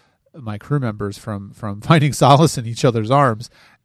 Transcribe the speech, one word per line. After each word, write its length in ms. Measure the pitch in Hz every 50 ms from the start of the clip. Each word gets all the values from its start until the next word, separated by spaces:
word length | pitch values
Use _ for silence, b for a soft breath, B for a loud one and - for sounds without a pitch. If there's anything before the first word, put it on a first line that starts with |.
| _ _ _ _ _ _ -
my 240 | 160 120 107 104 98
crew 200 | - - 147 143
members 380 | 127 113 104 101 101 101 101
from, 320 | - - 113 104 101 98 101
from 320 | - - 110 104 101 104
<laughs> 80 | - -
finding 240 | 170 156 147 147 117
solace 460 | - 147 127 143 135 165 - - 135
in 80 | 113
each 180 | 117 117 - -
other's 240 | 131 113 117 107 113
arms." 400 | 135 143 139 120 110 107 120 - b b b b b b